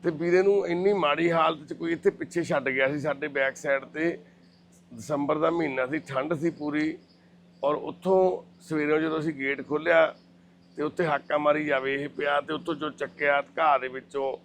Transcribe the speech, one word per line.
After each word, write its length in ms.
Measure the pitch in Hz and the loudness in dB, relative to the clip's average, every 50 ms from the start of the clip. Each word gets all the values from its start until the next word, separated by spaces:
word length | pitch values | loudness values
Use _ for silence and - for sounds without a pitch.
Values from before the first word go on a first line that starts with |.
| - | -2
ਤੇ 80 | 165 | -2
ਵੀਰੇ 320 | 165 147 165 175 175 185 185 | -2 0 0 4 4 6 6
ਨੂੰ 240 | 196 202 202 190 170 | 6 4 2 2 0
ਇੰਨੀ 240 | 175 175 185 196 208 | -2 2 2 2 4
ਮਾੜੀ 380 | 196 165 147 143 156 165 170 165 | 4 4 2 2 4 2 2 4
ਹਾਲਤ 360 | 165 160 160 165 156 151 139 | 4 4 2 2 -2 -6 -12
'ਚ 40 | 160 | -10
ਕੋਈ 200 | - 165 170 170 | -8 -4 -4 -4
ਇੱਥੇ 180 | 165 175 202 | -2 -2 -6
ਪਿੱਛੇ 320 | 196 - 165 170 - 175 165 | -6 -4 -12 -6 -4 -4 -2
ਛੱਡ 240 | - 175 147 127 135 | 0 -2 0 0 0
ਗਿਆ 240 | 131 131 135 131 147 | 0 2 0 0 0
ਸੀ 80 | 147 | -2
ਸਾਡੇ 280 | 135 151 143 139 147 151 | -4 -4 -4 -4 -6 -6
ਬੈਕ 280 | 139 143 135 135 131 | -2 -2 -2 -2 -2
ਸਾਈਡ 280 | - - 151 139 139 135 | -6 -2 -2 -2 -2 -2
ਤੇ। 340 | - - 151 160 170 170 - - - _ _ _ _ _ _ _ _ _ _ _ _ - | -6 -8 -4 -4 -4 -4 -4 -12 -20 _ _ _ _ _ _ _ _ _ _ _ _ -18
ਦਸੰਬਰ 440 | 117 110 120 151 143 143 143 151 156 | -18 -8 -6 -4 -4 -2 -2 -2 0
ਦਾ 120 | 156 165 | 0 0
ਮਹੀਨਾ 360 | 165 170 160 151 131 131 127 | 0 0 -2 -2 -2 -2 -2
ਸੀ, 120 | 127 143 156 | -2 -4 -6
ਠੰਡ 360 | 143 - 139 135 135 156 170 | -6 -4 -4 -4 -2 -2 -4
ਸੀ 160 | 147 147 170 | -2 -2 -4
ਪੂਰੀ, 480 | 160 - 147 147 147 151 151 156 165 - - _ _ _ _ _ _ - _ _ _ - - | -4 -4 -6 -4 -2 -2 -2 -2 -4 -8 -14 _ _ _ _ _ _ -20 _ _ _ -4 -2
ਔਰ 100 | 139 151 | -2 -2
ਉੱਥੋਂ 680 | 151 151 156 165 180 - 185 190 185 185 185 185 - - - - _ - | -2 -4 -8 -12 -6 0 2 4 4 4 4 2 -2 -8 -14 -20 _ -10
ਸਵੇਰੇ 380 | - 160 151 151 147 151 156 | -6 -4 -2 0 2 2 2
ਜਦੋਂ 180 | 156 160 156 160 | 2 0 -2 -2
ਅਸੀਂ 140 | 151 160 151 | -2 -2 -4
ਗੇਟ 340 | 135 135 135 139 131 123 127 | -2 -2 -2 -2 -4 -4 -4
ਖੋਲ੍ਹਿਆ 460 | 143 151 156 170 170 165 160 156 - - - _ - _ _ _ _ _ _ _ - | -4 -2 0 4 4 6 6 4 2 -6 -18 _ -20 _ _ _ _ _ _ _ -8
ਤੇ 60 | - 147 | -4 -4
ਉੱਥੇ 240 | 151 - - 180 | -4 -2 -2 0
ਹਾਕਾ 320 | 160 147 139 - - 151 147 | 0 0 -2 -2 0 -2 2
ਮਾਰੀ 260 | 147 147 147 151 151 | 4 4 2 2 2
ਜਾਵੇ 300 | 147 143 135 131 135 135 | 0 0 0 0 0 -2
ਇਹ 140 | 139 143 147 | -2 -4 -6
ਪਿਆ 320 | - - 143 143 143 143 | -6 -4 -2 0 0 0
ਤੇ 120 | 139 143 156 | 0 -2 -6
ਉੱਥੋਂ 220 | 151 165 170 165 | -6 -4 -6 -6
ਜੋ 160 | 143 151 151 | -4 -4 -8
ਚੱਕਿਆ 520 | 135 - 147 135 - - 151 143 143 143 139 - - - | -6 -6 -8 -10 -6 -2 0 2 2 2 0 -4 -4 0
ਘਾਹ 200 | 165 156 143 131 | 2 4 4 2
ਦੇ 100 | 127 131 | 0 -4
ਵਿੱਚੋਂ 480 | 127 135 127 _ - 139 135 135 127 131 | -10 -10 -14 _ -6 -4 -4 -2 -4 -6